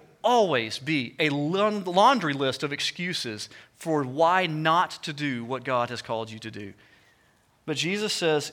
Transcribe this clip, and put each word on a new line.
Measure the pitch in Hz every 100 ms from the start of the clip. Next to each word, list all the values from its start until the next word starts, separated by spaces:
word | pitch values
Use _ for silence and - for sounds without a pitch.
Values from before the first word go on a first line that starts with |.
| - _
always | 220 240 196 135 113 -
be | 135 156 117 -
a | 156
laun-, | 143 147 185 208 208 185
laundry | 180 220 269 165
list | 139 135 123
of | 147
excuses | 143 - - 180 170 123 107 - - - _
for | 165 151
why | 131 135 165 180 180
not | 156 160 165 180 -
to | -
do | 143 143 120 117
what | 131
God | 123 127 120
has | 117
called | - 113 110
you | 110
to | 113
do. | 110 101 - _ _ _ _ _ _ _ _ -
But | 139
Jesus | 151 202 214
says | - 170 151 143